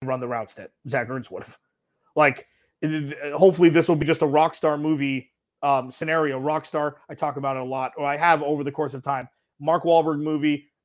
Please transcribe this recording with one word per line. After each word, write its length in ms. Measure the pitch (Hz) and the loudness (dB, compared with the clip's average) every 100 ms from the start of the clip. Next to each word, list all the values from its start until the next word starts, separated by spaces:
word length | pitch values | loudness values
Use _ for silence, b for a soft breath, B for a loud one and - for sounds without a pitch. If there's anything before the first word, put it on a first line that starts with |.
run 160 | 131 127 | -6 -6
the 80 | 123 | -4
routes 280 | 117 107 | -6 -8
that 180 | - 92 _ - | -14 -18 _ -6
Zach 180 | 127 117 | -4 -4
Ertz 240 | 131 113 | -8 -10
would 140 | 90 | -14
have. 120 | - - _ _ _ _ _ 151 | -14 -20 _ _ _ _ _ 2
Like, 320 | 147 - - _ _ _ | 2 2 -8 _ _ _
th-, 280 | 156 156 143 | -4 -4 -6
th-, 220 | 147 147 | -8 -8
hopefully 340 | 147 190 170 170 | 4 6 8 6
this 200 | 160 165 | 6 4
will 60 | |
be 100 | 156 | 2
just 180 | 143 160 | 2 0
a 40 | 151 | 2
Rockstar 540 | 151 160 - 160 147 | 2 2 0 -2 0
movie, 500 | 156 147 139 131 - _ _ _ | -2 -2 -2 -4 -8 _ _ _
um, 300 | 143 135 127 | 0 0 -2
scenario. 480 | - 156 160 151 131 | -8 -2 0 0 -2
Rockstar, 540 | 143 156 - 151 147 143 - | -2 -4 -4 -4 -4 -6 -14
I 60 | |
talk 220 | 143 147 135 | -6 -6 -4
about 200 | 135 131 | -4 -4
it 40 | |
a 40 | |
lot, 280 | 127 131 127 - | -6 -6 -6 -4
or 80 | |
I 120 | 143 147 | -4 2
have 260 | 170 160 | 2 4
over 220 | 143 147 | 2 -2
the 80 | 143 | -4
course 220 | 143 147 | -6 -6
of 80 | 135 | -6
time. 260 | 147 135 - _ _ - | -6 -6 -8 _ _ -6
Mark 240 | 147 170 | 0 0
Wahlberg 360 | 170 165 156 147 | 4 4 4 -2
movie. 460 | 156 151 151 143 - _ | -2 0 0 -2 -6 _